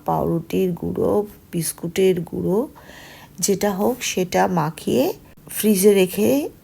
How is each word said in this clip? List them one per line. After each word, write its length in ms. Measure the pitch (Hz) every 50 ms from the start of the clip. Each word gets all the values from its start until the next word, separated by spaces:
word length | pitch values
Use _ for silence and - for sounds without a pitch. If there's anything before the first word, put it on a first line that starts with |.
| -
পাউরুটির 680 | - 160 160 143 165 170 165 - - - 185 190 180
গুঁড়ো, 540 | 175 - 170 170 - - - - - 208 208 214 - - - -
বিস্কুটের 680 | - 170 156 - - - - 170 - - 190 190 180 175
গুঁড়ো, 480 | 165 - - 180 175 170 180 214 277 320 - - - - - - - - - - - - - -
যেটা 320 | 175 196 196 190 - 208
হোক 240 | 196 180 208 226 254 262
সেটা 480 | - - - 190 185 180 - 180 190 190
মাখিয়ে 640 | 185 165 147 165 165 - - 196 214 240 285 381 427 - - - - - - -
ফ্রিজে 440 | - - - 214 208 180 190 214 202
রেখে 540 | 196 185 185 - 202 214 226 262 285 311 - - -